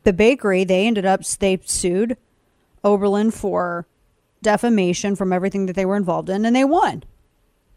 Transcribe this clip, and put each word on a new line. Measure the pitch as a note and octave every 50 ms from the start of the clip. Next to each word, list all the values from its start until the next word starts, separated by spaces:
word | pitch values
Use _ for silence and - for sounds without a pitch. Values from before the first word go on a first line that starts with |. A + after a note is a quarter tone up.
| -
the | G#3+
bakery, | F#3 E3 G#3+ A#3 C#4 C4 - G3+ F#3 F#3 F#3+
they | F3 F#3 F#3 G#3
ended | A#3 A3+ G#3 F3+
up, | F#3+ F#3+ G3 -
they | - - - G3+ F#3+ F#3 F#3 -
sued | - - - - F3+ F3 F#3+ A3+ A#3 B3+ _ _ _ _ _ _ _ _ _ _ _ _ _ -
Oberlin | G3+ G#3 G3 G3+ G3+ G3+ G3+ G#3+ A3+
for | G#3 - - F#3+ F3 F3+ F3+ F3 F3 E3+ E3+ _ _ _ _ _ _ _ _ _ _ _
defamation | - G#3+ G#3 G#3 - A#3+ A#3 G3+ F#3 F3 F3 - - G3+ G3+
from | - G3 F#3
everything | F3+ F3+ F#3 G3 F#3+ G3 F#3+
that | F#3 E3+
they | G3 F#3+
were | F#3 G3+
involved | G#3 F#3+ F3 D#3+ D#3+ D#3+ E3+
in, | F#3+ G3+ A3
and | A#3 A#3+
they | C4 C4+
won. | C#4 D#4+ F#4 G4 F#3+ - D#3 - - - _ _ _ _ _ _ _ _ _ _ _ _